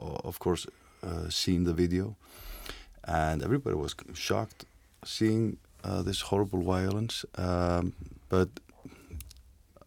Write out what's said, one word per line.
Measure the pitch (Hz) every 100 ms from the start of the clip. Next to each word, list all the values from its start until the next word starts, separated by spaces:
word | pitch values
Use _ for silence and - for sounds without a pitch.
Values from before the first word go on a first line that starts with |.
| - -
of | - 90
course, | 90 85 - - - -
uh, | - 85 82
seen | 82 - 87
the | 87
video, | 82 87 92 101 107 - - - - - - - -
and | - 82 78 80
everybody | - 131 - 80
was | 71 - -
shocked | 82 - 101 110 - - - - _
seeing, | - - 110 110 110 - - -
uh, | 98 95
this | 92 95
horrible | - 98 98 95
violence. | 87 92 95 101 113 - - -
Um, | 90 87 87 87 87 - - - -
but | 92 92 - - - - - - 80 - - - - _ -